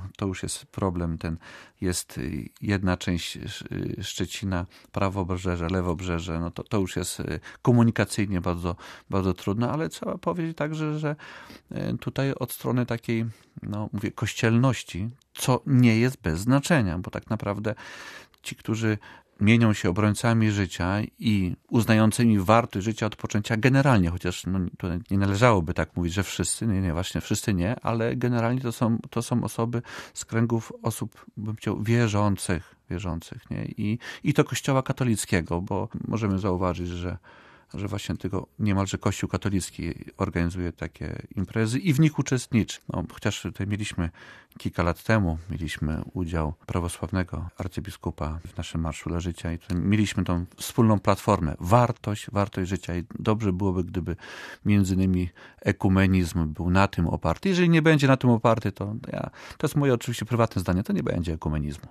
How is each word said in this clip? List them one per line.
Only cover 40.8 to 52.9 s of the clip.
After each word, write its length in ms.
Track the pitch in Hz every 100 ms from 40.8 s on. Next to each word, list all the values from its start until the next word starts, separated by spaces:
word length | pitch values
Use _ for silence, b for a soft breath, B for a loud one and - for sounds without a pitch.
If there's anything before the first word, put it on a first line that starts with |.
| 78 - 80 - - -
imprezy 440 | 90 113 110 127
i 140 | 190
w 60 | 131
nich 200 | 156 -
uczestniczy. 600 | 139 127 - 117 - - -
No, 100 | - 78
chociaż 280 | - 107 -
tutaj 260 | 92 - 98
mieliśmy 420 | 104 104 - 85 B B B B -
kilka 260 | 95 -
lat 200 | 87 82
temu, 340 | - 110 90 80 85
mieliśmy 520 | 85 78 - 76 78 -
udział 400 | - 82 82 76 - -
prawosławnego 840 | 92 87 - 87 92 87 82 87 -
arcybiskupa 800 | 92 - - - 87 - 76 80 -
w 100 | -
naszym 240 | 85 82
Marszu 280 | 80 - 80
dla 100 | 85
Życia 340 | 90 82 85
i 60 | 82
tutaj 180 | - 87
mieliśmy 460 | 98 107 101 -
tą 220 | 90 87 87 -
wspólną 440 | - - 110 101
platformę. 560 | - 98 - 95 78 -
Wartość, 680 | 85 120 120 - - 104 -
wartość 380 | 104 98 98 92
życia 260 | 92 -